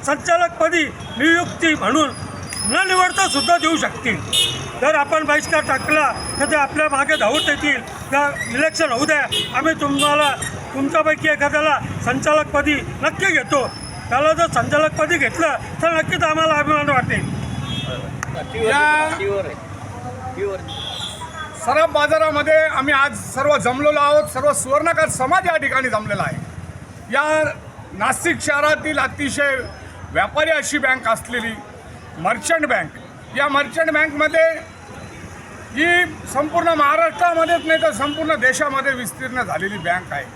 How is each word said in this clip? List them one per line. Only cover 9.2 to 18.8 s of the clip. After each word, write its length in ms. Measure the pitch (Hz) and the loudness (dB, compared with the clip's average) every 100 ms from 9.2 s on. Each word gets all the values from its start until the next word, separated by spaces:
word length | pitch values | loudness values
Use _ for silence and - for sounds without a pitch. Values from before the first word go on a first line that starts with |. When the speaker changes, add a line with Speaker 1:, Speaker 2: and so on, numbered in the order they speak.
| 262 - - 247 | 2 -2 -2 0
Speaker 1:
आम्ही 180 | 302 320 | 0 0
तुम्हाला, 540 | 285 277 294 294 294 254 - - - | 0 2 2 4 2 0 -6 -8 -8
तुमच्यापैकी 560 | 262 277 320 311 302 311 | -4 0 2 2 2 0
एखाद्याला 500 | 294 285 294 302 269 - - - | 2 2 2 2 2 -2 -4 -2
संचालकपदी 680 | 262 302 302 294 285 294 285 - - | 0 4 2 4 0 2 0 -2 -2
नक्की 300 | 294 320 392 | -2 0 0
घेतो. 360 | 320 247 294 233 - - - - | 0 2 0 0 -6 -12 -12 -2
त्याला 240 | 240 302 | 2 4
जर 140 | 320 339 | 4 2
संचालकपदी 720 | 247 240 294 311 311 311 349 | 2 2 2 2 2 0 2
घेतलं, 380 | 277 - 320 254 - - | 0 0 0 0 -6 -2
तर 80 | 330 | 0
नक्कीच 340 | 320 320 370 | 2 0 0
आम्हाला 300 | 330 311 320 | 0 2 2
अभिमान 360 | 302 294 302 294 | 2 2 2 2
वाटेल. 520 | 262 247 220 - - - - - - - 247 - - - - 147 220 226 | 2 2 -2 -2 -4 -6 -6 -6 -6 -6 -6 -8 -10 -10 -10 -8 -4 0
Speaker 2:
या 420 | 277 | 4